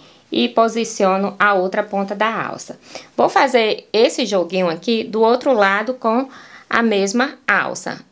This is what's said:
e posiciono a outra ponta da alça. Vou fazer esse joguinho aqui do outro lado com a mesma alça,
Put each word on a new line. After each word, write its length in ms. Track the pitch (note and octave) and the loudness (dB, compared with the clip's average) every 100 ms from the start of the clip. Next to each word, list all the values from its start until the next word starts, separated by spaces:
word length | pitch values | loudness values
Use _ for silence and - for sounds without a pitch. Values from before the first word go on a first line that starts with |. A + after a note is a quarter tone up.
| - - - | -20 -20 -6
e 180 | - A#3+ | -2 0
posiciono 880 | A#3+ A3+ A3+ A3 - F#3+ F#3+ G3+ G3 | 2 0 0 -4 0 0 0 -2 0
a 160 | G#3 | 2
outra 280 | G3 F#3 G#3+ | 2 0 -2
ponta 320 | G3+ G3 G3 | -4 -4 -4
da 320 | G3+ A3 G#3+ C3+ | -2 -4 -4 -8
alça. 320 | - - - - - - - | -10 -14 -18 -18 -20 -8 0
Vou 120 | D#4+ | 2
fazer 600 | G4 C#4+ A#3+ A3 - - | 2 2 4 2 -2 -2
esse 340 | G#3 B3+ E4 A#3 | 2 2 2 -2
joguinho 420 | G3 F3 F#3 F3+ | 0 0 0 -2
aqui 360 | E3 - A3+ | -2 -2 -2
do 180 | - G#3+ | -2 0
outro 300 | A3+ B3 D4 | 2 2 2
lado 420 | B3 G3 G3 A3 | 2 4 2 -2
com 340 | B3+ A3+ A#3 C4+ - - - - | -4 -2 -2 -2 -10 -20 -20 -4
a 140 | - | 0
mesma 560 | A#3 G3+ G3 A#3 C#4 - - | 2 2 0 0 -2 -4 -2
alça, 580 | G3 - - - - - | 0 0 -6 -10 -12 -8